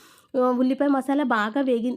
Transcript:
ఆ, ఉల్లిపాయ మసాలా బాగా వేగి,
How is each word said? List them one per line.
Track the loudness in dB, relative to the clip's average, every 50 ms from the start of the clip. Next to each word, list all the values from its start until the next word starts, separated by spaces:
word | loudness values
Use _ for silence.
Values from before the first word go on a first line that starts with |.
| -20 -20 -20 _ _ _ -2
ఆ, | 0 0 2 2 2
ఉల్లిపాయ | 2 0 2 0 0 2
మసాలా | 0 0 0 -2 -2 0 0
బాగా | 0 0 0 0 -2 -2 -2
వేగి, | 0 0 0 0 -2 -4 -6